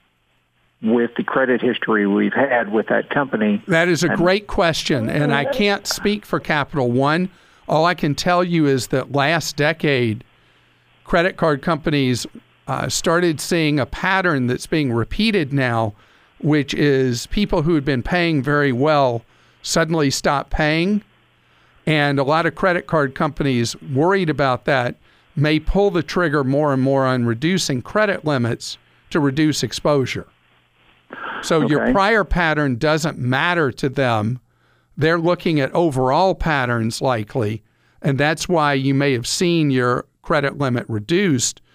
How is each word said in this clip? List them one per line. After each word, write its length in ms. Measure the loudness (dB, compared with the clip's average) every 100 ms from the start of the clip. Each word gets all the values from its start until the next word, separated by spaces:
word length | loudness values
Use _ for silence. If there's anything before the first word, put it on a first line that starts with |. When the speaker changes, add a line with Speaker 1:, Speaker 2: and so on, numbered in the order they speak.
| _ _ _ _ _ _ _ _
Speaker 1:
with 280 | 0 0 0 -2
the 80 |
credit 360 | -4 0 0 2
history 460 | 0 -2 0 0 2
we've 260 | 2 0
had 380 | 0 0 0 0
with 160 | -2 0
that 220 | -2 -2
company? 500 | -2 -2 -2 0 -2 0
Speaker 2:
That 220 | 0 2
is 160 | 2
a 40 | 0
Speaker 1:
And 60 | 2
Speaker 2:
great 300 | 2 0 -2
question, 640 | 0 0 0 -2 -2 0
and 240 | 0 0
I 120 | 0 0
can't 400 | 0 0 0 -4
speak 380 | -4 -2 -2
for 140 | -4 -6
Capital 520 | -2 -2 -2 -2 0
One. 360 | 2 2 0 -2 -6 _ _ -2
All 180 | 0 2
I 80 |
can 200 | 0 -2
tell 280 | -2 0 0
you 220 | 2 2 2
is 220 | 2 0
that 240 | -2 -2
last 440 | 0 0 0 -2 -2
decade, 680 | -2 0 0 0 0 -2 -8 _ _ _ _ _ _ _
credit 320 | -2 0 0 0
card 260 | 0 0
companies, 640 | -2 -2 0 0 0 0 -4 -14 -20 _ -8
uh, 200 | -6 -4
started 520 | -2 0 2 2 -2
seeing 380 | -2 0 2 0
a 60 | -2
pattern 600 | -4 -2 0 2 0 0
that's 200 | -4 -4
being 260 | -2 0
repeated 600 | -2 -2 0 0 0 0
now, 420 | 0 0 0 -2 -6 _ _ _ -6
which 340 | 0 0 0
is 520 | 0 2 2 2 -2 -2
people 340 | -2 0 0
who 120 | 2
had 100 | 0
been 180 | 0 -2
paying 400 | -2 -2 0 0
very 300 | 0 2 2
well 520 | 2 2 4 2 0 -8 _ _ _
suddenly 480 | -4 0 0 2 0
stop 400 | 0 0 -2 -2
paying. 520 | -2 0 0 0 -2 -4 _ _ _ _ _ _ _ -2
And 320 | 0 2 0
a 60 |
lot 220 | 2 0 0
of 80 |
credit 320 | 0 0 0 0
card 280 | 0 0
companies 680 | -2 -4 -2 0 0 0 -4
worried 460 | -4 0 2 2 0
about 340 | 0 0 0 0
that 300 | 0 -2 -6 _ _ _
may 240 | -2 0 2
pull 300 | 0 2 2
the 120 | 0
trigger 420 | -2 -2 0 0
more 280 | 0 0 2
and 100 | 2
more 240 | 2 2 2
on 180 | 0
reducing 580 | 0 0 0 0 -2 -4
credit 420 | -4 -2 0 -2
limits 520 | -2 0 0 -4 -8 -16 _ _ _
to 100 | 0
reduce 420 | 0 2 0 0
exposure. 640 | -4 -2 0 2 0 -6 -12 _ _ _ _ _ _ _ _ -14 -12 -8
So 240 | -2 0 2
your 160 | 2
Speaker 1:
Okay. 100 | 2
Speaker 2:
prior 320 | 2 2 2
pattern 520 | 0 0 0 0 0 0
doesn't 420 | 0 0 -2 -4
matter 540 | -2 0 0 2 0
to 160 | -2 -4
them. 520 | 0 0 0 -2 -4 -10 _ _ _ _ -2
They're 220 | 0 2
looking 400 | 0 0 0 0
at 140 | 0
overall 600 | 0 0 2 2 2 2
patterns 680 | 0 0 0 0 0 -2 -2
likely, 600 | -2 -2 -4 -4 -4 -4 -12 _ _ _
and 180 | -2 0
that's 300 | 0 -2 -2
why 260 | 0 2
you 200 | 2 0
may 180 | 2 2
have 120 | 0 -2
seen 440 | -2 0 2 2
your 340 | 2 0 -2 -4 _
credit 360 | -2 0 0 -2
limit 280 | -2 -2 -2
reduced 720 | -6 -2 0 2 2 -2 -6 _